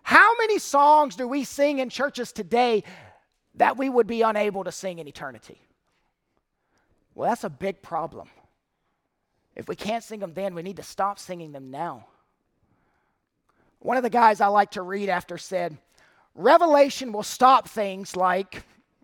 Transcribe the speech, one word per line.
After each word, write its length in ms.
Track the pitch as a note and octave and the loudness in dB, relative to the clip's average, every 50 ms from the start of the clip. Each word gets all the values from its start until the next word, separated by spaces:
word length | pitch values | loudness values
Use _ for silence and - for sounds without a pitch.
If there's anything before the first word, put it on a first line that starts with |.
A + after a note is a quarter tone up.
| _ | _
How 340 | - A#3+ D#4+ F#4+ G#4+ A#4 A#4+ | 4 6 8 8 8 6 2
many 200 | A4+ A4 G#4+ F4+ | 0 0 0 -2
songs 580 | - - - C#4 C#4+ D4 D4+ D4+ D4+ C4+ F3 | -2 0 2 4 6 6 6 6 4 2 -2
do 100 | F#3+ B3+ | -8 -8
we 180 | A#3 C4+ C#4+ B3+ | -6 -4 -6 -6
sing 340 | - - - C#4+ D4 D4 C4+ | -6 -2 0 0 0 0 -2
in 100 | C4 A#3 | -4 -6
churches 440 | - - C4 C#4+ - B3 A#3+ - - | -4 -4 -6 -4 -4 -8 -10 -10 -10
today 520 | - G#3 D#3+ A3 A#3+ B3 A#3+ A3+ G#3 - - - - - - _ _ _ _ _ _ _ _ _ | -12 -6 -2 0 0 2 2 2 0 -2 -4 -14 -20 -20 -20 _ _ _ _ _ _ _ _ _
that 220 | - A#3 - B3+ | 0 0 0 0
we 120 | A3+ C4+ C4+ | 0 -4 0
would 180 | B3+ B3 A#3 | 2 0 0
be 160 | F#3 A#3 A3+ A3+ | 0 0 0 0
unable 420 | A3 G#3+ G#3 G#3 G#3 F#3 G3 F#3 | 0 0 0 -2 -2 -4 -6 -10
to 80 | F3+ - | -10 -12
sing 260 | - - F#3+ F3 E3 | -10 -10 -10 -10 -10
in 100 | D#3 C#3+ | -14 -16
eternity? 520 | - - E3 C3+ A#2+ G#2+ - - - _ _ _ _ _ _ _ _ _ _ _ _ _ _ _ _ _ _ _ _ _ _ _ _ _ _ _ _ _ _ _ _ | -16 -14 -14 -14 -14 -16 -20 -20 -20 _ _ _ _ _ _ _ _ _ _ _ _ _ _ _ _ _ _ _ _ _ _ _ _ _ _ _ _ _ _ _ _
Well, 160 | - B2+ F#3 | -6 -4 -4
that's 140 | A#3 - - | -4 -4 -6
a 60 | G3 | -12
big 300 | C#3+ B2+ F#3 G3 F#3+ - | -12 -8 -8 -8 -8 -10
problem. 480 | - - E3+ D#3+ D#3+ D#3+ C3 G#2+ F2 - _ _ _ _ _ _ _ _ _ _ _ _ _ _ _ _ _ _ _ _ _ _ _ _ _ | -14 -10 -8 -8 -8 -8 -10 -16 -20 -20 _ _ _ _ _ _ _ _ _ _ _ _ _ _ _ _ _ _ _ _ _ _ _ _ _
If 120 | - - - | -18 -14 -12
we 80 | F3 | -12
can't 280 | - - G3+ A3+ A#3 A3+ | -10 -8 -8 -8 -8 -8
sing 160 | - A3+ G#3 | -12 -14 -12
them 140 | G3 F3 D3+ | -12 -12 -10
then, 200 | F3 G3 G3 F3 | -8 -8 -8 -8
we 80 | E3+ E3 | -10 -12
need 140 | F#3+ G3 | -12 -14
to 60 | D#3 - | -14 -16
stop 360 | - - - F#3+ G3+ G3+ - | -18 -6 -4 -4 -4 -4 -8
singing 340 | - - F#3 F3 E3 D#3 C#3+ | -12 -14 -14 -14 -14 -16 -16
them 180 | C#3 C3+ C3 | -18 -14 -12
now. 360 | C3 C#3+ E3 E3+ C#3 A2+ G2+ _ _ _ _ _ _ _ _ _ _ _ _ _ _ _ _ _ _ _ _ _ _ _ _ _ _ _ _ _ _ _ _ _ _ _ | -10 -8 -8 -8 -10 -12 -18 _ _ _ _ _ _ _ _ _ _ _ _ _ _ _ _ _ _ _ _ _ _ _ _ _ _ _ _ _ _ _ _ _ _ _
One 180 | - A#3+ A#3+ | -6 -2 -2
of 60 | C4 B3 | -2 -2
the 80 | A#3 | 0
guys 300 | G#3+ A#3+ A#3 A3 G#3+ G3 | 2 4 4 4 4 4
I 80 | G#3 G3+ | 2 2
like 240 | G3+ G#3 G3+ G3+ - | 4 2 2 2 -2
to 100 | G3+ F3+ | -10 -10
read 260 | F3+ G3 G3+ G3+ F#3+ | -8 -8 -6 -4 -4
after 300 | F3+ F3 - - F3 E3 | -4 -4 -4 -8 -12 -14
said, 400 | - - F#3+ F3+ F3 E3+ D#3 - _ _ _ _ _ _ _ _ _ _ _ | -12 -8 -6 -6 -6 -6 -8 -12 _ _ _ _ _ _ _ _ _ _ _
"Revelation 800 | B2+ E3+ B3+ D#4 E4+ F4 E4 D4 C#4+ C#4+ C#4+ - - C4+ B3 G#3 | 0 4 6 6 6 6 6 6 6 6 4 2 -4 -10 -8 -8
will 100 | G#3 G3+ | -8 -8
stop 460 | - - - B3 C4 C4+ A#3 G#3+ - | -8 -2 4 6 6 6 6 2 -2
things 480 | - A3+ G#3 G3 F#3+ F#3+ G3 - - | -6 -6 -6 -6 -6 -10 -14 -10 -6
like 480 | F#3 F#3 F#3 F3+ F#3+ G3+ - - - - _ _ _ _ _ _ _ | -2 0 0 0 -2 -4 -6 -12 -18 -20 _ _ _ _ _ _ _